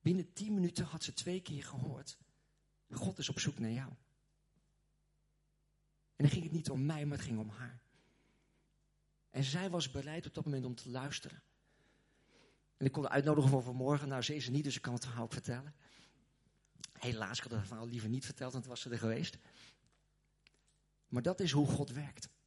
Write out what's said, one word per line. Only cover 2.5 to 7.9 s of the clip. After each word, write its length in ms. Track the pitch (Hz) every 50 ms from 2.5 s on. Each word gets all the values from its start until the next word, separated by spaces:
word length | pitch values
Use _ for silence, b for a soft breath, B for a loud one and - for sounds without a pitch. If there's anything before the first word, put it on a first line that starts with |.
| _ _ _ _ _ _ _ _
"God 260 | - 120 - 185 -
is 120 | - - -
op 100 | - -
zoek 200 | - - - -
naar 120 | 113 110
jou." 180 | 113 123 135 - 135 - _ _ _ _ _ _ _ _ _ _ _ _ _ _ _ _ _ _ _ _ _ _ _ _ _ _ _ _ _ _ _ _ _ _ _ _ _ _ _ _ _ _ _
En 100 | - 139
dan 40 | 143
ging 140 | - 185 165
het 80 | 160
niet 180 | 151 165 151 -
om 160 | 139 127 135
mij, 200 | 147 160 151 147
maar 120 | 147 143
het 80 | 139 -
ging 140 | 127 117 107
om 100 | 110 107
haar. 320 | 110 113 123 120 123 123 _ _